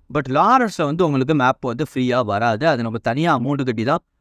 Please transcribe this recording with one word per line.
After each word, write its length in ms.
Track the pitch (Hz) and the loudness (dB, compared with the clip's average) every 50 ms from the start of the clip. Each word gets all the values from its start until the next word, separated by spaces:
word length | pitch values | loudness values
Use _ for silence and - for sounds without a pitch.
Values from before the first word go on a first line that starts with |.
| _ - 131 | _ -6 -6
But 100 | 151 131 131 | -6 -4 0
லாரன்ஸ்ல 540 | 131 147 175 214 247 262 247 208 - - 160 | 0 2 4 4 4 2 2 0 -2 -2 -2
வந்து 220 | 143 151 170 185 | -2 0 0 0
உங்களுக்கு 300 | 160 143 135 131 139 160 | 2 2 0 0 2 2
மேப் 260 | 147 127 127 131 - | 2 2 2 0 0
வந்து 240 | - 127 117 120 156 - - | -4 -6 -4 -4 -6 -4 -2
ஃப்ரீயா 320 | 131 127 123 120 127 120 | -2 0 0 0 0 0
வராது. 420 | 104 98 104 117 120 110 107 147 | 0 -2 0 0 0 0 0 2
அது 160 | 165 147 120 117 | 0 0 0 -2
நம்ம 140 | 113 110 | -4 -6
தனியா 420 | 113 - 120 120 139 160 175 151 131 | -4 -4 -4 -2 0 0 0 0 0
அமௌண்ட் 240 | 123 139 143 135 135 | 0 -2 -2 -2 -2
கட்டி 200 | 127 113 110 110 | -2 -2 -2 0
தான் 160 | 127 156 170 _ _ _ _ | -2 -2 -2 _ _ _ _